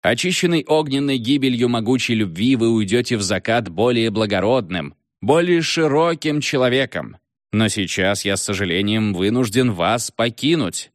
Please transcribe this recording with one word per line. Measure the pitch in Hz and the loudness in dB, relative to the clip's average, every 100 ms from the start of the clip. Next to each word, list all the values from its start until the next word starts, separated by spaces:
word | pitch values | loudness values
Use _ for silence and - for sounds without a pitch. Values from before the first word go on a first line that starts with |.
Очищенный | 87 117 180 180 175 165 - | 0 0 -2 0 0 0 2
огненной | 156 151 139 143 135 | 0 2 -2 0 -2
гибелью | 113 143 131 120 120 | 0 0 2 2 0
могучей | 120 110 127 - 113 | 0 0 0 0 0
любви, | 104 82 120 127 | -2 0 0 2
вы | 113 | 2
уйдете | 113 98 120 117 117 | 2 2 0 0 -4
в | |
закат | 98 98 - 117 101 | -2 -2 0 -2 -2
более | 82 120 120 113 | 0 0 2 0
благородным, | 104 107 98 98 127 90 87 71 - _ _ | -2 -2 0 2 0 0 -8 -8 -14 _ _
более | 101 156 175 170 | 2 2 4 2
широким | 160 - 156 143 170 165 156 147 | 0 0 2 2 0 0 -2 -2
человеком. | - 139 127 131 131 87 - - _ _ _ | -2 0 2 2 -2 -6 -10 -16 _ _ _
Но | 107 110 | 0 0
сейчас | 110 92 - 95 101 101 | 0 -4 0 0 0 -2
я, | 98 | -2
с | |
сожалением, | - 95 95 87 101 110 107 | -2 -4 -2 -2 0 0 0
вынужден | 90 98 120 123 107 123 | 0 0 2 2 2 0
вас | 90 85 120 - | 0 0 0 -4
покинуть. | - 117 113 139 165 98 - - | -2 -4 0 0 0 0 -6 -12